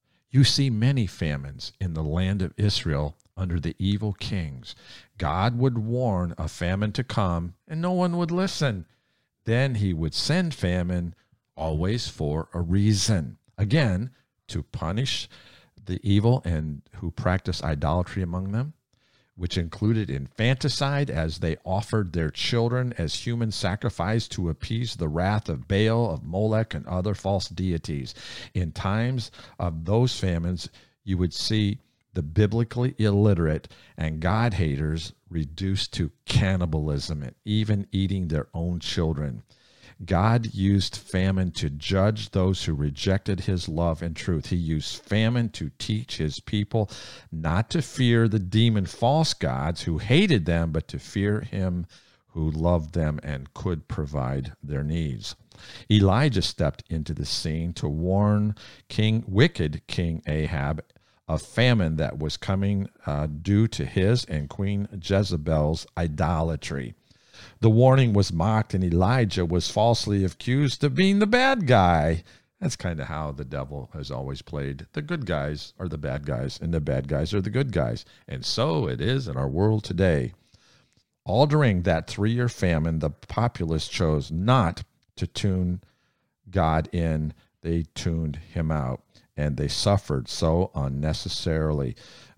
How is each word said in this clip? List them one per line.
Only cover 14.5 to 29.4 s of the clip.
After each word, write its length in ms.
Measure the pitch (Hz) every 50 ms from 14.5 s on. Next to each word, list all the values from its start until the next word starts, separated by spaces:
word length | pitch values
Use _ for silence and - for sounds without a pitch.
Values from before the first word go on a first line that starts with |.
| - 82 76
punish 640 | _ - - 82 80 95 110 135 127 - - - - - - - - - - _ _ _ - -
the 160 | - 92 - -
evil 400 | 101 101 104 104 117 123 135 -
and 380 | 85 85 78 78 78 73 71 - _ -
who 160 | - 95 82 -
practice 500 | - - 90 90 95 - 92 87 - -
idolatry 640 | 80 78 71 71 73 80 90 87 - - 98 92
among 260 | 85 85 90 92 98
them, 220 | 101 117 131 151 - _ _ _ _ _ _ _ _ _ _ _ _ -
which 200 | 90 87 - 95
included 500 | 85 82 - - 104 107 117 110 104 67
infanticide 1000 | 67 69 67 - _ - 110 120 131 127 - 143 - - 143 139 143 143 143 -
as 300 | - 80 80 80 80 -
they 180 | - 82 80 - -
offered 520 | - 92 101 104 - - 110 101 87 76
their 160 | 85 80 76
children 640 | - - - - 120 117 117 120 120 127 127 123 113
as 300 | - 82 - - - -
human 260 | 123 120 120 117 107 98
sacrifice 720 | - - 92 95 - - 117 - - 87 98 110 113 -
to 220 | - - - 92 82
appease 480 | 78 - - - 113 113 120 117 -
the 120 | - 85 78
wrath 420 | 76 85 90 98 104 104 - -
of 180 | 80 62 62 -
Baal, 420 | 101 98 107 110 113 117 120 104
of 140 | 80 - -
Molech, 480 | 73 85 95 110 110 107 110 113 - -
and 140 | 71 -
other 260 | - 90 92 90 107 95
false 340 | - - 95 101 92 - -
deities. 640 | 87 95 92 92 85 80 - - 78 71 64 60 - - - - - - - - -
In 180 | - 90 80 -
times 580 | - - 95 101 110 117 123 131 123 107 - - -